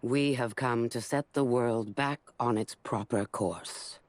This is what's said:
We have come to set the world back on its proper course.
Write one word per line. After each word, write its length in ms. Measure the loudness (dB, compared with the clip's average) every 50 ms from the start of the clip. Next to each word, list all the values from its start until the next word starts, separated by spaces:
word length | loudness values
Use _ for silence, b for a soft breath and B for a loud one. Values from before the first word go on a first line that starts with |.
We 340 | 0 2 2 2 2 2 2
have 200 | 0 0 -2 -2
come 320 | -2 0 0 2 2 0 0
to 120 | -2 -4
set 320 | -4 0 -2 -2 -2 _ _
the 100 | 0 2
world 500 | 4 4 4 4 4 2 0 -2 -2 -2
back 280 | -2 0 0 -2 -4 _ -20 _ _
on 180 | 0 2 2
its 160 | 2 0 -2 -6
proper 520 | _ _ -4 -4 -4 -2 0 0 0 0
course. 760 | -2 -2 -2 -2 -2 -2 -4 -10 -12 -12 -12 -12 -14 -16 -18 _